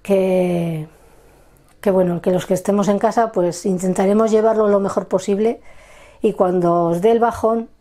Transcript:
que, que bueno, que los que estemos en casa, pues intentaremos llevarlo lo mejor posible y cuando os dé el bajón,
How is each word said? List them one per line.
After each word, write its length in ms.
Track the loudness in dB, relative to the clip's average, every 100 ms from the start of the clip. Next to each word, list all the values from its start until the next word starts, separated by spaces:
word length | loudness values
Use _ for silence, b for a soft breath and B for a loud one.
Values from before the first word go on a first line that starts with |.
que, 880 | -2 0 2 2 0 0 -2 -6 -10 b b b b b b _ _ _
que 100 | 0
bueno, 300 | 2 0 -2
que 100 | -2
los 160 | -2 -2
que 80 | -2
estemos 320 | 0 0 0
en 100 | 0
casa, 340 | 0 0 -2
pues 360 | 0 -2 -2 -4
intentaremos 640 | -2 -2 0 2 2 2
llevarlo 360 | 2 2 2 2
lo 100 | 2
mejor 280 | 0 -4 -2
posible 540 | -4 -2 -2 -2 -4 B B B B B B
y 100 | -4
cuando 520 | 0 0 2 2 2 0
os 160 | 0
dé 100 | 2
el 80 | 2
bajón, 500 | 0 0 -2 -2 -4 -16